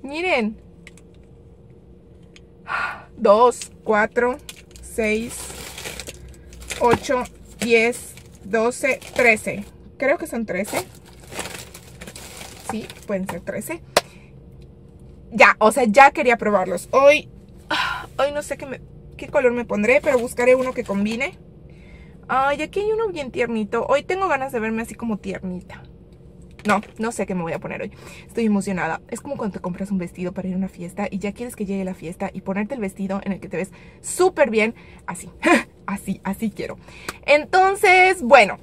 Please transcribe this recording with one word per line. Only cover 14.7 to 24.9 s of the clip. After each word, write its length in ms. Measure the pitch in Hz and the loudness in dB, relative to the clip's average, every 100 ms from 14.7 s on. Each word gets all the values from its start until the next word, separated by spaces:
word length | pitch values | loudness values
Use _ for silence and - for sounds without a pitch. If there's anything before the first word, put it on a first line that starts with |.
| - - - - - - | -20 -20 -20 -20 -20 -10
Ya, 240 | 226 220 - | 6 6 8
o 140 | 214 | 4
sea, 120 | 240 | 4
ya 260 | 240 202 277 | 4 8 8
quería 260 | 302 247 233 | 8 0 2
probarlos. 520 | 214 202 185 175 - | 2 0 0 -4 0
Hoy, 400 | 262 277 302 - - - - - | 6 6 6 0 -20 -20 -20 -6
ah, 360 | 311 - - - - | -4 -4 -8 -10 -2
hoy 120 | 277 | -2
no 100 | 294 | -2
sé 160 | 294 269 | -8 -10
qué 80 | 277 | -10
me, 160 | - - - - - | -14 -16 -20 -20 -16
qué 120 | 285 | -2
color 240 | 294 254 | 2 2
me 120 | 240 | 0
pondré, 380 | 233 202 214 277 | -4 -2 4 4
pero 160 | 302 254 | 4 0
buscaré 360 | 240 - 247 | 0 0 4
uno 200 | 254 254 | 4 4
que 100 | 254 | -4
combine. 540 | 220 196 208 226 285 - - - - - - - - - - | -4 -2 0 -2 -6 -8 -20 -20 -20 -20 -20 -20 -20 -20 -4
Ay, 320 | 254 277 285 | 0 0 0
aquí 200 | 302 392 | -4 -2
hay 120 | 415 | 0
uno 160 | 440 453 | 0 -2
bien 220 | 339 262 | -4 -8
tiernito. 560 | - 240 226 208 233 - | -4 -2 -2 -2 -4 0
Hoy 160 | 285 | 0
tengo 260 | 190 370 381 | 0 -2 0
ganas 240 | 285 269 | -2 -2
de 80 | 254 | -4
verme 220 | 220 220 | -4 -4
así 120 | 226 | -6